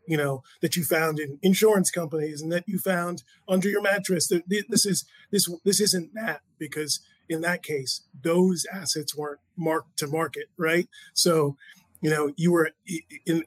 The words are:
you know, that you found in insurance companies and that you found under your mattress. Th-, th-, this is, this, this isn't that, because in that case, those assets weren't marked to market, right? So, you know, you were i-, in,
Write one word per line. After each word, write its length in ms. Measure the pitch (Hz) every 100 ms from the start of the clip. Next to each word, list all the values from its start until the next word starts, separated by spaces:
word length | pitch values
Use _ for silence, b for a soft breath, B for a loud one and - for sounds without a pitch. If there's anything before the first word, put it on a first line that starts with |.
| -
you 100 | 156
know, 240 | 143 131 b b
that 140 | 170 175
you 80 |
found 360 | 147 165 160 151
in 180 | 147 143
insurance 480 | 185 190 220 208 175
companies 500 | 175 156 156 151 147
and 100 | 160
that 120 | 175 175
you 140 | 185
found 420 | 190 180 175 180 - b -
under 220 | 185 196
your 140 | 202
mattress. 440 | 202 202 190 180 -
Th-, 140 | 175 180
th-, 160 | 208 -
this 160 | 202
is, 220 | 202 185 - b b
this, 160 | 202 175 175
this 160 | 196 202
isn't 360 | 202 180 160 220
that, 260 | 220 151 _ _
because 440 | 151 151 151 - b b -
in 120 | 160
that 200 | 170 175
case, 400 | - 147 131 - - 135
those 460 | 165 175 185 175 -
assets 420 | 190 156 160 147 151
weren't 260 | 147 143 _ -
marked 420 | 160 160 - -
to 100 | 147
market, 400 | 160 160 147 - -
right? 300 | 160 170 - B B
So, 420 | - 180 160 143 143 B B B _
you 80 | 156
know, 240 | 151 147 147
you 160 | 170
were 200 | 175 156 - -
i-, 100 | 160 - 151 -
in, 180 | 165